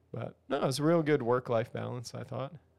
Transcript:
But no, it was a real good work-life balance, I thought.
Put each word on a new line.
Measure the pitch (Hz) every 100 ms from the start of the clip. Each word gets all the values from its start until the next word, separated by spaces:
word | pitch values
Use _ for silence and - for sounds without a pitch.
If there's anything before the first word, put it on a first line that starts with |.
| _
But | 120 110 - -
no, | 262
it | 165
was | 131
a |
real | 147 170
good | 151 143
work-life | 117 123 - 113 113
balance, | 113 110 123 123
I | 123
thought. | 117 120 135 156 _